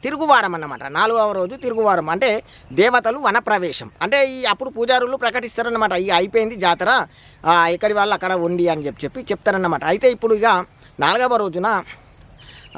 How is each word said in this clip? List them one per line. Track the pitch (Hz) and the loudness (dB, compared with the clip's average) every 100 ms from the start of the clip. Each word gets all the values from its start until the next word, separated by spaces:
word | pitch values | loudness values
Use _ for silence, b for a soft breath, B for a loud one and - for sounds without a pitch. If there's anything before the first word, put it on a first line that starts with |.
తిరుగువారం | 254 294 311 254 196 | -6 -2 4 4 4
అన్నమాట. | 170 151 127 | -4 -8 -10
నాలుగవ | 139 151 220 226 214 | -6 -2 0 2 0
రోజు | 190 180 - | 0 -4 -6
తిరుగువారం | 254 226 214 180 156 | -6 0 2 2 0
అంటే | 175 262 214 - B B | 0 0 0 -6 B B
దేవతలు | 131 226 247 220 262 | 2 4 4 0 -2
వనప్రవేశం. | 254 220 202 208 175 131 107 - | 0 0 0 -2 -2 -6 -12 -8
అంటే | 190 277 269 | 0 2 2
ఈ | 262 | 0
అప్పుడు | 240 202 262 | -2 -2 -4
పూజారులు | 214 233 254 247 262 | -4 0 0 0 -2
ప్రకటిస్తారన్నమాట, | 240 233 240 - 233 233 214 | -4 -4 -6 -6 -4 0 0
"ఈ | 185 190 | -2 0
అయిపోయింది | 175 190 226 220 226 | 0 0 0 -2 -2
జాతర, | 180 170 185 254 - b b b 160 | -2 0 2 0 0 b b b 2
ఆ, | 175 170 | 4 4
ఎక్కడి | 175 214 | 2 0
వాళ్ళు | 208 202 | 0 0
అక్కడ | 202 185 | 0 -2
ఉండి" | 185 170 175 175 | -2 -2 0 0
అని | 156 143 | -2 -4
చెప్పి, | 104 | -8
చెప్పి | 143 262 | -10 -8
చెప్తారన్నమాట. | 240 196 - 190 180 156 | -6 -4 0 0 0 -2
అయితే | 202 285 254 | -2 2 2
ఇప్పుడు | 240 226 | 2 0
ఇక | 214 226 185 175 _ b - | 2 2 2 -2 _ b -2
నాలుగవ | 147 220 254 233 | 2 2 2 0
రోజున, | 196 170 208 202 - - - - - - B B B | -2 -2 -2 -2 -4 -14 -20 -20 -20 -20 B B B